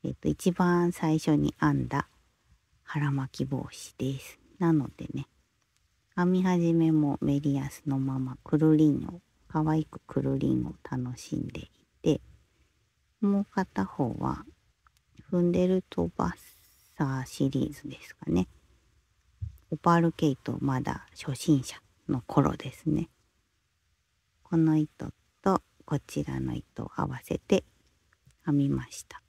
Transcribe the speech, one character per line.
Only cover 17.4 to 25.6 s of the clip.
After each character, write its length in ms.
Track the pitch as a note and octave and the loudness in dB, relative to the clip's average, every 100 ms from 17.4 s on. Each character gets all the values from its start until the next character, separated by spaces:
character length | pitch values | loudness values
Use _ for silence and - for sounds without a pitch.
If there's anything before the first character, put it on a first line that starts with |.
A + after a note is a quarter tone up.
| C#3 | -2
リ 200 | C3+ - | 0 -4
ー 20 | |
ズ 160 | C#3+ - | -6 -14
で 120 | - | -16
す 140 | - | -20
か 160 | - - | -14 -2
ね。 160 | F3 F#3 - _ _ _ _ _ _ _ _ - - _ | -2 -2 -8 _ _ _ _ _ _ _ _ -12 -12 _
オ 40 | D3+ | -2
パ 180 | E3+ | 4
ー 60 | E3+ | 4
ル 120 | E3 | 4
毛 140 | - D#3 | 2 -2
糸 300 | C3 - - | -2 -6 -4
ま 200 | C#3 B2+ | -2 -2
だ 280 | - - - | -4 -6 -12
初 240 | - - | -14 -10
心 300 | C3+ - C#3+ | -6 2 2
者 120 | B2+ - _ _ - | 2 -14 _ _ -6
の 120 | C3 | -6
頃 360 | - - C#3+ - | 0 2 2 0
で 160 | C3 | -8
す 160 | - D#3+ | -8 -4
ね。 200 | D3+ E3+ _ _ _ _ _ _ _ _ _ _ _ _ _ | -2 -4 _ _ _ _ _ _ _ _ _ _ _ _ _
こ 120 | _ E3 | _ 2
の 200 | D#3+ D#3 | 4 4
糸 320 | D3+ _ - - _ _ | 2 _ -12 -12 _ _
と 180 | G3 F#3+ | 0 0